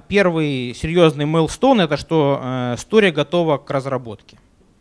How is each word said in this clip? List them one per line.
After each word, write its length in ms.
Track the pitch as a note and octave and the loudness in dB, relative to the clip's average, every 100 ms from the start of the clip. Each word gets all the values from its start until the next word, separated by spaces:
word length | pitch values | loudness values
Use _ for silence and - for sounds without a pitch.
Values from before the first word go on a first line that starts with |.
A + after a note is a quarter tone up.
| - | -2
первый 680 | G3 F#3 D#3+ D3+ C3 B2 | 0 2 0 -2 -4 -6
серьёзный 500 | A2+ D#3 F3 E3 C#3+ | -8 -2 4 4 2
мейлстоун — 560 | D3 D#3+ D#3 - B3+ B3 | 0 0 -2 0 2 4
это 140 | E3 C#3+ | 2 -2
что, 420 | - D#3+ C#3 C#3 | -2 0 2 0
э, 340 | B2+ B2+ B2 A#2+ | -4 -4 -4 -6
стори 340 | - A3 G3+ | 0 2 2
готова 460 | D3+ C#3+ F3 E3 C#3 | 0 -2 0 0 -2
к 140 | - | -2
разработке. 680 | C#3 C3 C3 A#2+ G2+ _ - _ _ _ _ | -6 -4 -6 -8 -16 _ -20 _ _ _ _